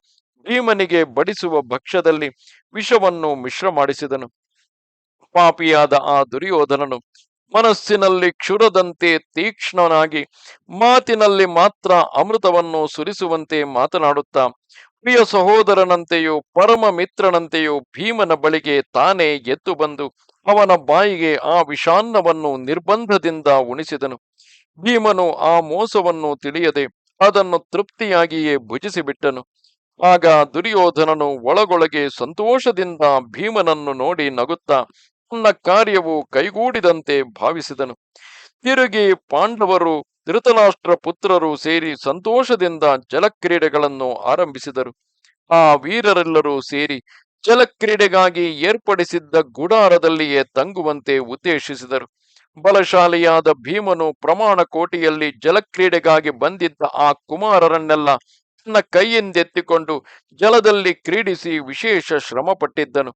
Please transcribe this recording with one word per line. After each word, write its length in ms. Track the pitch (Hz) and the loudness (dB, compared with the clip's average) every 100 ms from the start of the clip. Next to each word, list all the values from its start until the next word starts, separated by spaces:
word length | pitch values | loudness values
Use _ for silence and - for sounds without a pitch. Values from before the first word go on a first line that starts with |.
| _ _ _ _ - | _ _ _ _ -6
ಭೀಮನಿಗೆ 560 | 247 233 208 185 170 | -4 -2 -2 0 0
ಬಡಿಸುವ 580 | 156 117 185 208 180 156 | 0 -2 -4 -4 -4 -4
ಭಕ್ಷ್ಯದಲ್ಲಿ 680 | 127 127 - 185 165 156 147 - _ _ _ | -4 -8 -6 -2 0 0 -4 -12 _ _ _
ವಿಷವನ್ನು 640 | 208 208 233 190 175 156 143 | -12 -2 0 2 -2 -4 -6
ಮಿಶ್ರ 340 | 127 - 190 | -8 -6 -4
ಮಾಡಿಸಿದನು. 600 | 156 139 135 147 135 123 _ _ _ _ _ _ _ _ _ _ | -2 -2 -4 -8 -8 -10 _ _ _ _ _ _ _ _ _ _
ಪಾಪಿಯಾದ 600 | 175 170 165 160 156 147 | 2 2 2 2 2 4
ಆ 300 | 139 139 143 | 2 2 0
ದುರ್ಯೋಧನನು 760 | 135 127 180 175 143 139 143 127 - _ _ _ _ 214 | 0 -4 -4 0 0 -2 -4 -10 -12 _ _ _ _ 0
ಮನಸ್ಸಿನಲ್ಲಿ 760 | 226 214 - 208 196 185 180 | 2 0 0 0 2 2 0
ಕ್ಷುರದಂತೆ 880 | - - 202 220 190 180 170 175 160 | -2 -2 2 4 4 -2 -2 0 0
ತೀಕ್ಷ್ಣನಾಗಿ, 1080 | - - 202 214 - 185 170 160 156 151 143 _ - - _ | -4 -6 -6 -6 -6 0 2 2 0 -4 -10 _ -20 -20 _
ಮಾತಿನಲ್ಲಿ 760 | 175 233 254 247 226 214 196 185 | -2 2 2 2 2 2 2 0
ಮಾತ್ರ 460 | 175 196 - 190 | 2 0 0 0
ಅಮೃತವನ್ನು 960 | 180 160 - 180 220 196 175 170 160 151 | 2 2 0 -2 0 0 0 0 -2 -4
ಸುರಿಸುವಂತೆ 760 | - 151 202 185 160 156 156 | -6 -10 -6 -4 -4 -4 -4
ಮಾತನಾಡುತ್ತಾ, 840 | 143 127 131 180 151 143 143 147 127 123 _ _ _ _ | -4 -2 -2 0 0 0 -2 -2 -2 -4 _ _ _ _
ಪ್ರಿಯ 160 | 240 247 220 | 0 2 2
ಸಹೋದರನಂತೆಯೂ 1160 | 202 185 220 202 196 185 175 170 170 160 156 | 2 4 4 4 2 2 0 -2 -2 -2 -4
ಪರಮ 480 | - - 202 233 220 | -4 0 2 4 2
ಮಿತ್ರನಂತೆಯೂ 920 | 175 185 - 196 175 165 165 156 147 | 0 -4 -2 0 0 -2 -2 -2 -4
ಭೀಮನ 540 | 127 - 202 226 185 | -8 -8 -6 -2 -2
ಬಳಿಗೆ 480 | 156 151 160 151 143 | 0 0 -2 0 -2
ತಾನೇ 540 | - 123 156 190 160 143 | -2 0 0 2 0 -2
ಎದ್ದು 400 | 123 139 - 160 | -4 -6 -4 -4
ಬಂದು 320 | 151 143 143 - _ _ - | -4 -4 -12 -12 _ _ 2
ಅವನ 280 | 208 202 180 | 4 4 2
ಬಾಯಿಗೆ 600 | 131 156 208 185 160 147 | 2 2 2 0 -2 -2
ಆ 260 | - 170 | 0 0
ವಿಷಾನ್ನವನ್ನು 960 | 156 143 - 180 226 220 170 160 151 135 | 0 -2 0 2 2 0 0 0 -2 -6
ನಿರ್ಬಂಧದಿಂದ 920 | 127 160 165 214 233 202 165 160 147 | -6 -4 -2 -2 0 -2 -2 -2 2
ಉಣಿಸಿದನು. 680 | 139 127 131 156 147 131 123 _ _ _ _ _ _ | 2 2 -6 -8 -8 -8 -10 _ _ _ _ _ _
ಭೀಮನು 560 | 196 240 214 190 175 - | -2 2 2 2 0 0
ಆ 240 | 156 170 | 2 2
ಮೋಸವನ್ನು 800 | 160 165 220 208 175 165 151 143 | 2 -4 -2 0 0 -2 -4 -6
ತಿಳಿಯದೆ 480 | 143 151 165 147 135 - _ - | -8 -2 -2 0 -4 -8 _ 2
ಅದನ್ನು 380 | 196 202 190 170 - | 4 4 2 -2 -2
ತೃಪ್ತಿಯಾಗಿಯೇ 840 | - 202 - 220 180 170 160 151 143 | -6 -6 -6 0 2 0 -2 -2 -2
ಭುಜಿಸಿಬಿಟ್ಟನು. 880 | 110 120 208 180 147 139 143 127 - _ _ _ _ - | -4 -10 -8 -6 -6 -4 -4 -4 -8 _ _ _ _ -2
ಆಗ 220 | 180 180 170 | 4 4 6
ದುರ್ಯೋಧನನು 1000 | 156 143 151 196 208 175 151 156 156 147 | 4 2 -2 -2 2 2 2 0 0 -2
ಒಳಗೊಳಗೆ 800 | 135 117 180 208 175 165 151 143 - | -4 -2 0 2 2 0 -2 -6 -6
ಸಂತೋಷದಿಂದ 840 | 127 165 214 254 247 180 180 165 151 139 | -8 -4 0 0 0 -4 -6 0 2 2
ಭೀಮನನ್ನು 720 | 120 107 202 220 170 156 147 | -2 -8 -4 -2 0 -2 -4
ನೋಡಿ 360 | 135 131 175 143 | -6 -4 -4 -4
ನಗುತ್ತಾ, 560 | 127 127 165 - 139 117 _ _ _ _ | -4 -4 -6 -2 -2 -2 _ _ _ _
ತನ್ನ 180 | 233 214 | -2 0
ಕಾರ್ಯವು 760 | 196 - 196 214 190 165 156 139 | 0 0 2 2 0 -2 -4 -4
ಕೈಗೂಡಿದಂತೆ 960 | 135 175 196 247 240 180 165 156 143 | -4 -4 -4 -4 0 0 0 -2 -2
ಭಾವಿಸಿದನು. 720 | 131 107 110 165 139 131 131 117 _ _ - - - _ | -4 -4 -4 -4 -8 -8 -8 -10 _ _ -20 -20 -20 _
ತಿರುಗಿ 500 | 247 262 254 208 202 | -2 0 0 2 2
ಪಾಂಡವರು, 880 | 185 _ 143 202 233 196 185 170 156 - _ - | 0 _ -2 -2 0 0 0 0 -4 -8 _ -6
ಧೃತರಾಷ್ಟ್ರ 680 | 202 247 226 202 185 170 175 | -2 2 4 4 2 0 -2
ಪುತ್ರರು 600 | - 170 202 180 160 147 | -2 -4 0 0 0 -4
ಸೇರಿ 400 | 156 165 160 135 | -4 -2 -4 -6
ಸಂತೋಷದಿಂದ 800 | 135 165 185 240 247 240 180 165 151 135 123 | -6 -6 -2 0 0 0 -2 0 0 0 -2
ಜಲಕ್ರೀಡೆಗಳನ್ನು 1040 | 143 208 - 175 170 156 147 147 139 127 113 | -2 -2 -2 -2 0 0 0 -2 -4 -8 -6
ಆರಂಭಿಸಿದರು. 800 | 117 151 170 131 143 127 123 117 _ _ _ _ - | -4 -2 -2 -8 -10 -6 -8 -10 _ _ _ _ 0
ಆ 220 | 165 160 | 4 6
ವೀರರೆಲ್ಲರೂ 880 | 143 139 220 208 180 165 160 147 139 | 4 0 -2 0 0 2 0 0 -2
ಸೇರಿ 400 | 127 143 147 135 - _ _ _ - | -6 -6 -6 -8 -14 _ _ _ 0
ಜಲಕ್ರೀಡೆಗಾಗಿ 1160 | 240 240 - 214 214 202 185 185 170 170 151 | 2 2 -2 -4 0 2 2 2 0 -4 -2
ಏರ್ಪಡಿಸಿದ್ದ 720 | 165 226 - 190 175 175 147 156 | -2 -2 -2 -2 -2 -6 -2 -2
ಗುಡಾರದಲ್ಲಿಯೇ 1000 | 143 117 165 220 196 175 165 160 151 139 | -2 -4 0 4 4 4 2 0 0 -2
ತಂಗುವಂತೆ 720 | 131 - 156 190 156 147 135 135 | -2 -2 -4 -4 -4 -4 -2 -2
ಉದ್ದೇಶಿಸಿದರು. 880 | 123 120 180 156 - 135 127 131 127 _ _ _ _ - | -2 -6 -4 -4 -4 -12 -6 -6 -6 _ _ _ _ -4
ಬಲಶಾಲಿಯಾದ 840 | 170 196 180 180 175 175 170 165 160 | 2 2 4 4 4 4 4 4 2
ಭೀಮನು 640 | 143 120 196 202 175 160 | 0 -4 -6 -4 -2 -4
ಪ್ರಮಾಣ 500 | 147 143 180 214 190 | -4 -2 0 2 2
ಕೋಟಿಯಲ್ಲಿ 680 | 170 160 170 175 160 156 151 | 0 -2 -4 -2 -2 -2 -4
ಜಲಕ್ರೀಡೆಗಾಗಿ 1000 | 120 147 190 208 - 185 170 160 156 151 | -4 -2 0 -2 -2 0 2 2 2 0
ಬಂದಿದ್ದ 520 | 127 143 190 170 147 147 | -4 -4 -2 -6 -4 -6
ಆ 200 | - 147 | 0 0
ಕುಮಾರರನ್ನೆಲ್ಲ 1000 | 143 - 156 214 196 165 160 156 156 147 135 | 0 -6 -6 0 2 4 2 0 0 2 0
ತನ್ನ 640 | - _ _ _ - 214 | -4 _ _ _ -4 -2
ಕೈಯಿಂದೆತ್ತಿಕೊಂಡು 1200 | - 175 220 226 196 175 170 - 175 165 156 147 - _ _ - | 0 0 2 0 0 -2 -2 -4 -2 -2 -2 -8 -10 _ _ -2
ಜಲದಲ್ಲಿ 540 | 208 240 214 208 185 | 2 4 4 2 0
ಕ್ರೀಡಿಸಿ 640 | 175 - 190 202 175 170 160 | -4 -4 -4 -4 -6 -6 -8
ವಿಶೇಷ 540 | 135 139 226 196 - | -8 -8 -2 -2 -2
ಶ್ರಮ 400 | 151 - 120 160 | -4 -4 -6 -4
ಪಟ್ಟಿದ್ದನು. 580 | 190 147 139 143 135 131 | -4 -4 -4 -4 -2 -4